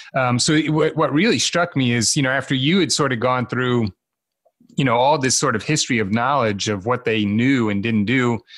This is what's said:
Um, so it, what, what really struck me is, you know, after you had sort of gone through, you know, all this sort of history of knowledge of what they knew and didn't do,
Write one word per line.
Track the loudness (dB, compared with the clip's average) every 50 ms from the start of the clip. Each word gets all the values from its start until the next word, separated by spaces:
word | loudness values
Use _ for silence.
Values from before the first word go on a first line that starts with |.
| -20 -8 -4
Um, | -2 0 0 0 0
so | 0 2
it, | 2 2 0 0 0
what, | 0 0 0 0 0
what | -2 0 2
really | 2 2 2 2 0
struck | -2 -2 0 0 -2 0 -2 -2
me | 0 0 0
is, | 0 0 0 0 0
you | 0
know, | 0
after | 0 -2 -2 -2 -2
you | 0 0 2 2 2
had | 2 0
sort | 0 0 0 0 0
of | -2
gone | 0 0 0 0 -2 -4
through, | -4 -2 -2 0 0 0 0 -2 -6 _ _ _ _ _ _ _ _ _ _ _ _ _ _ _ -4 -2
you | 0
know, | 2 2 2
all | 4 2 2 2
this | 2 0 0 0
sort | 0 0 0
of | -2 -2
history | -2 -2 -2 0 -2 -2 -2
of | 0 0
knowledge | 0 0 0 0 0 0 0 0 -2 -2 -2 -4
of | -4 -4 -2
what | -2 -2 -2 -2
they | -2 -2 0 0
knew | 0 0 2 2 2 2 2 2 0
and | 0 -2
didn't | -2 0 0 0 0
do, | 0 0 0 2 0 0 -2 -6 _ -20